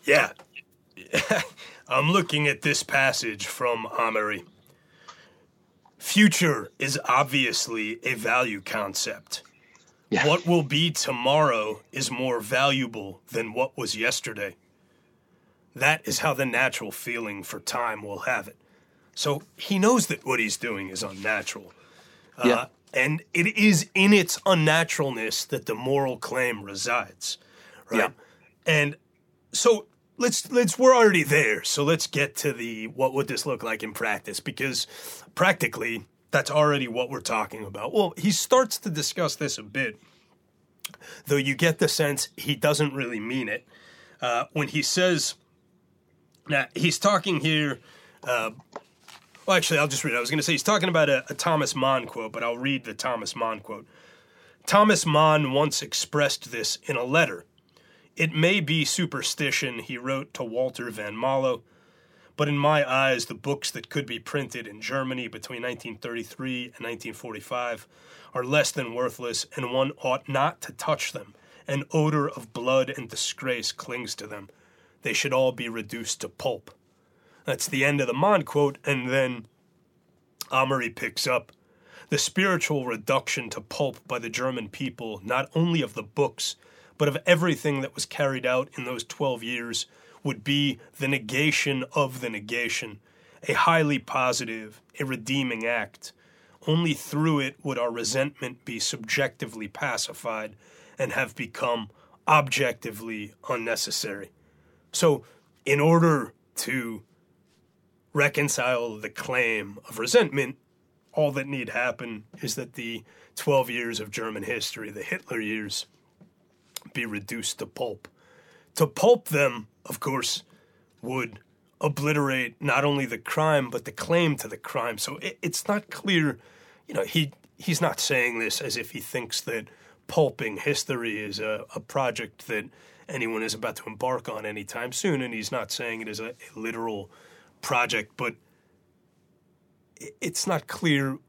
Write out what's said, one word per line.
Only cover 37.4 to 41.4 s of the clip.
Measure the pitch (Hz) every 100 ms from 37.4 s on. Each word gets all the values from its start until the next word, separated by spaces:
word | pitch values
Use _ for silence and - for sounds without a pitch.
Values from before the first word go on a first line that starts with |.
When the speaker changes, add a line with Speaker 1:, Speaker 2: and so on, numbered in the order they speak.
| 104 110 101
Speaker 1:
about. | 98 113
Well, | 214 190 170
he | 185
starts | 190 - 254 254 -
to | 214
discuss | 151 135 - 107 -
this | 143 -
a |
bit, | 104 117 127 101 _ _ _ _ _ _ _ _ - - - - -
though |
you | 143